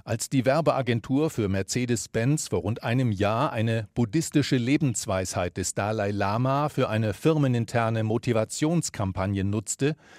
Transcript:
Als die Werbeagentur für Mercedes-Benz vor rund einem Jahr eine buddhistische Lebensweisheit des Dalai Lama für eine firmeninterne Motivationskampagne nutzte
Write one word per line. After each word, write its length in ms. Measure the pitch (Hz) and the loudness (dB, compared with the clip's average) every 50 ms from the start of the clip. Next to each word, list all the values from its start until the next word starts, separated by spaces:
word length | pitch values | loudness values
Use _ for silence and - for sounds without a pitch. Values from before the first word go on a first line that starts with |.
| - | -6
Als 260 | - 110 110 - - | -6 -4 -4 -4 0
die 160 | - 135 113 | 0 2 4
Werbeagentur 840 | 131 131 156 160 143 127 131 131 117 120 117 - - 131 139 156 160 | 4 2 4 2 2 2 2 0 0 0 0 0 0 0 2 2 0
für 200 | - - 110 98 | 0 0 0 0
Mercedes-Benz 960 | 98 95 95 - - 127 123 117 120 113 - - - 110 113 127 147 156 - - | 0 0 -2 -2 -2 -2 0 0 0 -2 -2 -4 -2 0 2 2 2 0 -2 -2
vor 140 | - 92 | -2 -2
rund 220 | 80 98 117 - - | 0 -2 -4 -4 -2
einem 280 | 123 113 131 131 120 | -2 0 2 2 0
Jahr 400 | 107 90 101 101 110 113 139 - | 0 2 2 2 2 2 0 -2
eine 360 | - 117 110 117 113 113 110 - _ | 0 0 0 0 0 -2 -4 -4 _
buddhistische 640 | - 120 104 95 160 160 - - 151 135 - 151 127 | 0 0 0 0 -2 -2 0 0 0 2 2 2 0
Lebensweisheit 1000 | 120 117 139 151 156 135 117 - - 110 101 95 95 - - - 90 90 - - | 2 2 2 2 2 0 -2 -2 -2 -2 -2 -2 -2 -2 -2 -2 -2 -2 -2 -4
des 160 | 92 - - | -4 -4 -2
Dalai 360 | - 101 104 110 110 101 101 | -2 -2 -2 -2 -2 -2 -2
Lama 580 | 104 101 101 98 104 113 127 131 135 139 147 151 | -2 0 0 0 0 0 0 0 0 0 0 -2
für 200 | - - 131 - | 0 -2 0 0
eine 240 | 110 110 113 110 95 | 0 0 0 0 -2
firmeninterne 880 | - - 156 160 156 143 135 123 120 117 - - 120 117 113 113 113 110 | 0 2 2 4 4 2 2 2 0 -2 0 0 0 0 2 0 0 0
Motivationskampagne 1400 | 110 110 120 - - 117 110 110 - - - 151 156 175 170 147 - - - 107 95 92 - 95 98 101 98 95 | 0 0 0 0 2 2 2 0 0 -2 -2 0 2 2 0 0 -2 -4 -4 -4 -2 -2 -2 -2 0 0 0 0
nutzte 520 | 98 101 110 107 - - - 135 143 156 - - - - | 0 -2 -2 -2 -4 -4 -2 0 -2 -2 -4 -8 -18 -20